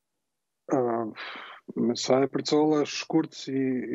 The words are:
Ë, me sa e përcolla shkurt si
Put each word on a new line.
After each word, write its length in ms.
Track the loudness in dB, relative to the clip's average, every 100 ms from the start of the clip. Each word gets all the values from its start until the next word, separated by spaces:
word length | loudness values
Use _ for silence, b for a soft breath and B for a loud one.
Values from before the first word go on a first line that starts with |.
| _ _ _ _ _ _ -2
Ë, 100 | 2 2 0 -2 B B B B B -10 -2
me 200 | 0 0
sa 260 | 2 4
e 60 | 4
përcolla 540 | 0 2 4 4 4 0
shkurt 480 | -4 0 0 0 -6
si 200 | -6 -2 0 -2 -2